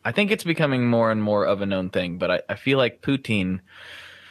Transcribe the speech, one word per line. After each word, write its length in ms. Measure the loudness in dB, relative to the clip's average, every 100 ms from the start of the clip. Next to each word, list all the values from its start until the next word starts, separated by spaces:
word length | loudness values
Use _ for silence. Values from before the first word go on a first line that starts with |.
I 80 | -4
think 180 | 0 0
it's 140 | 0
becoming 420 | -2 0 2 2 2
more 240 | 4 4
and 100 | 2
more 220 | 2 2
of 160 | 2 0
a 40 |
known 240 | 0 -2 -2
thing, 280 | -2 -2 -2
but 140 | 0
I, 100 | 0 -2
I 80 |
feel 220 | -4 0 2
like 240 | 2 -2
poutine 580 | -4 -2 -2 -2 0 -4 -8 -20 -20 -18 -20 -20 -20